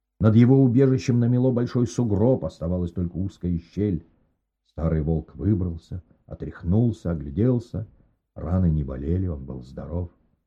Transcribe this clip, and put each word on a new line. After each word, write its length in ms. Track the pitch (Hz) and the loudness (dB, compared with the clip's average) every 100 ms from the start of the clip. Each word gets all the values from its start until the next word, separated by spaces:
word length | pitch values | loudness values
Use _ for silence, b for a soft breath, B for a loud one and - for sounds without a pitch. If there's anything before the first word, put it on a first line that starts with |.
| _ - | _ 2
Над 140 | 110 | 4
его 280 | 110 120 135 | 6 6 6
убежищем 580 | 131 117 135 131 - 120 | 6 4 4 2 0 0
намело 300 | 117 123 131 | 2 2 2
большой 360 | 120 120 123 117 | 0 -2 -2 -2
сугроб, 580 | - 117 98 117 131 | -2 0 2 2 2
оставалась 480 | 76 - 82 90 87 | -2 -6 -4 -4 -4
только 240 | - 87 82 | -4 -6 -4
узкая 420 | 98 - 90 85 | -8 -6 -4 -4
щель. 480 | - - 104 80 - _ _ _ _ _ _ | -6 -4 -2 -2 -8 _ _ _ _ _ _
Старый 360 | - 80 80 | -4 -2 0
волк 320 | 76 80 - | 0 -2 -4
выбрался, 680 | - 98 101 90 82 - 87 - _ - | -4 -2 0 -2 -6 -12 -14 -16 _ -20
отряхнулся, 840 | - - - 85 104 120 104 87 | -14 -12 -8 0 2 2 -2 -6
огляделся. 760 | 82 71 71 123 123 - 98 110 _ _ _ _ | -6 -4 0 0 0 -4 -12 -12 _ _ _ _
Раны 360 | - 73 92 87 | -12 -2 0 2
не 140 | 78 | 0
болели, 420 | 67 65 71 90 92 | -2 -6 -4 -2 -2
он 180 | 76 | -6
был 180 | 65 64 | -10 -14
здоров. 480 | 62 - 69 85 87 _ _ _ | -14 -14 -8 -8 -8 _ _ _